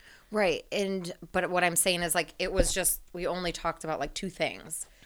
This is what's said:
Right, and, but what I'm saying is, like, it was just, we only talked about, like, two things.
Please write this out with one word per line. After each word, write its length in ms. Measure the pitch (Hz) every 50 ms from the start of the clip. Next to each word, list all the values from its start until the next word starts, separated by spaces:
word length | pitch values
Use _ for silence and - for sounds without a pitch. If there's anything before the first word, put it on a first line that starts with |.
| - - - - - _
Right, 340 | 214 214 208 180 151 - - -
and, 420 | - 214 202 190 196 190 175 170 - - - -
but 180 | - 185 175 170
what 140 | 180 180 175
I'm 100 | 175 170
saying 280 | 165 - 190 180 175 175
is, 100 | 165 -
like, 180 | 180 165 - - -
it 140 | 185 180
was 200 | 180 190 175 -
just, 280 | - 190 175 - - - - -
we 140 | - - -
only 240 | 143 170 180 180 170
talked 320 | 160 - - 165 160 -
about, 160 | - 160 156 -
like, 160 | 139 147 -
two 160 | - 202 185
things. 560 | - - 165 131 95 95 - 156 160 - - - - - -